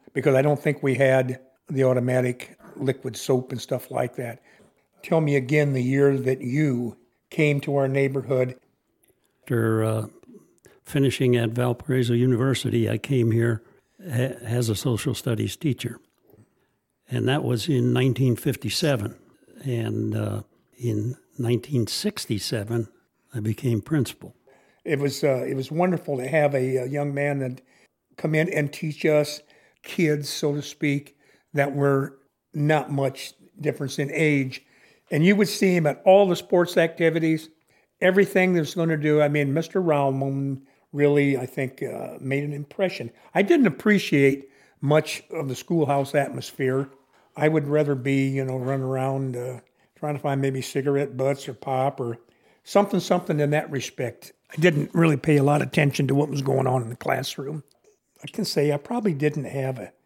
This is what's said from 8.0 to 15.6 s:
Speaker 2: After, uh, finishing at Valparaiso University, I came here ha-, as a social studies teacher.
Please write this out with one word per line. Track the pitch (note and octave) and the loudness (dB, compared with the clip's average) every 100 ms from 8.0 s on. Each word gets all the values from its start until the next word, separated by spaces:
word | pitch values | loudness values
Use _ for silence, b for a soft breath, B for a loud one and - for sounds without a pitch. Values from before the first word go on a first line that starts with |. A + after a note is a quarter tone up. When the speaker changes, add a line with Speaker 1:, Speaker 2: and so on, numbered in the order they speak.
| C3+ C3+ A#2 C3 B2+ - _ _ _ _ _ _ _ _ | 0 -2 -2 0 0 -4 _ _ _ _ _ _ _ _
Speaker 2:
After, | - A#2+ A2+ A2 | -4 0 2 2
uh, | A2 A2 G#2+ - - - _ _ b b | 0 -2 -6 -14 -20 -20 _ _ b b
finishing | - D3 C#3 - C3 B2 | -6 0 0 2 2 2
at | A#2 | 2
Valparaiso | A#2 B2 A#2 - C3 A#2+ | 0 -2 -2 -2 0 2
University, | A#2+ B2+ A#2 C3+ A#2 A#2 A2+ A2 | 2 2 2 0 0 0 0 0
I | A2 | -2
came | - C3+ A#2 | -2 0 2
here | A2+ A#2 A2+ b b b _ | 2 0 -2 b b b _
ha-, | F#3 A#2+ C3 - | -6 -4 -4 -6
as | A2+ A#2+ A2+ | -4 -2 -2
a | G#2 | -2
social | C#3 A2 C3+ | -2 -2 -2
studies | A2+ C3 A2 G#2+ | -4 -4 -4 -4
teacher. | - | -4